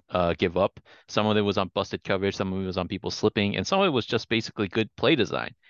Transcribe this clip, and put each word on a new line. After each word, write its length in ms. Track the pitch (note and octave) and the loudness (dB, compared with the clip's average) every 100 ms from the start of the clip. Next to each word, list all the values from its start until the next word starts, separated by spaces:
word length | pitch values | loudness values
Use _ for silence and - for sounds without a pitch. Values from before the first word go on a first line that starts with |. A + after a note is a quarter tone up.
| _ | _
uh, 240 | F2+ E2+ E2+ | 0 0 2
give 200 | F#2 F2 | 0 2
up. 220 | G2+ - - - - | 0 -2 -20 -20 -6
Some 180 | - G#2+ | -2 2
of 100 | G#2+ | 2
it 40 | |
was 160 | G2+ G2+ | 2 0
on 140 | F#2+ | -2
busted 300 | - G2 - | -2 -4 -6
coverage, 320 | - G2 G2 - | -2 0 0 -2
some 160 | G2 | -4
of 100 | F#2+ | -2
it 40 | F#2+ | -4
was 100 | F#2 | -4
on 100 | F2 | -4
people 240 | F#2+ - | -4 -6
slipping, 460 | - G#2+ - G2+ G#2 | 0 0 2 0 0
and 100 | F#2+ | 0
some 140 | G3 | 2
of 60 | G3 | 2
it 40 | |
was 140 | B2+ | 2
just 240 | - A#2 - | 0 -2 0
basically 400 | A#2 - - G2+ | -2 -2 -4 -2
good 260 | A2+ G#2+ | 0 -2
play 220 | - A#2 D#3 | 0 2 2
design, 380 | G2+ C2 A#1 - | 2 0 -6 -10